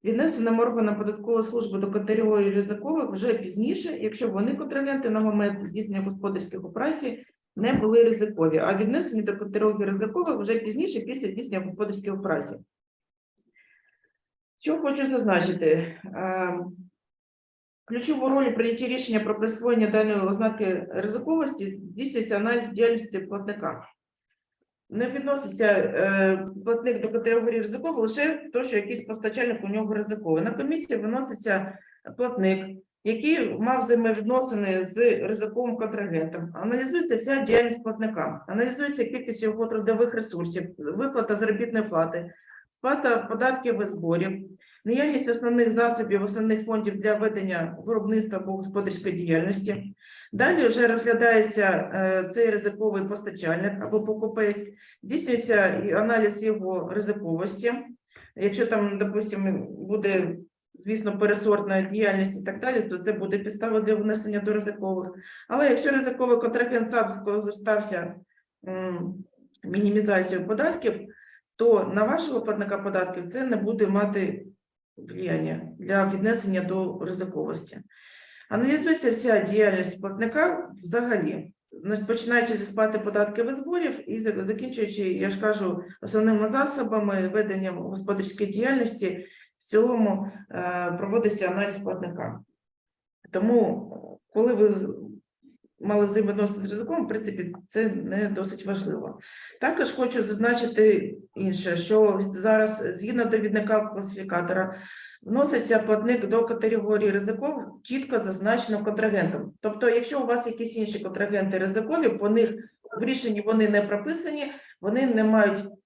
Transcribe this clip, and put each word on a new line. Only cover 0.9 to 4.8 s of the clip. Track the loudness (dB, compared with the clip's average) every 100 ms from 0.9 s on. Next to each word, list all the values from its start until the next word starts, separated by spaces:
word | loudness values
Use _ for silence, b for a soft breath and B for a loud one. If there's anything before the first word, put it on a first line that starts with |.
| 0
податкової | -2 -4 0 0
служби | 0 -2 -2 -2
до | -2
категорії | -2 0 2 4 4 4
ризикових | 2 -2 -4 -2 -2 -2
вже | -2 0
пізніше, | 0 -2 -2 -2 -2 -4 -4
якщо | -6 -2 -4
вони, | 0 -2 -2
контрагенти, | -4 -4